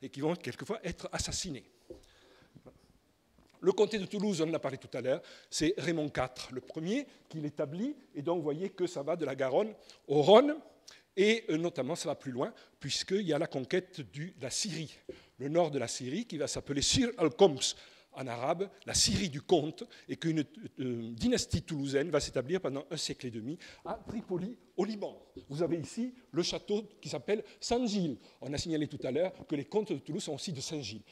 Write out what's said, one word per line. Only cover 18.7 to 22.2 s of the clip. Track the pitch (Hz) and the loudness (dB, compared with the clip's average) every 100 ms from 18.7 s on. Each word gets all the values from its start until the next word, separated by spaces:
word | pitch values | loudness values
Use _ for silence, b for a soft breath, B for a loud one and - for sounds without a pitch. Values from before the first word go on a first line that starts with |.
| B - | B -2
la | |
Syrie | - - 190 190 | 2 4 2 0
du | 135 | -2
comte, | - 170 156 - 233 B B | 4 4 4 -6 -14 B B
et | 139 | -4
qu'une, | 165 156 143 - - - | 0 0 -2 -6 -14 -6
euh, | 127 117 113 | -4 -4 -6
dynastie | 113 240 226 - 170 | 0 2 2 0 -4
toulousaine | - 151 139 135 170 | -2 -4 0 2 4
va | 147 | 2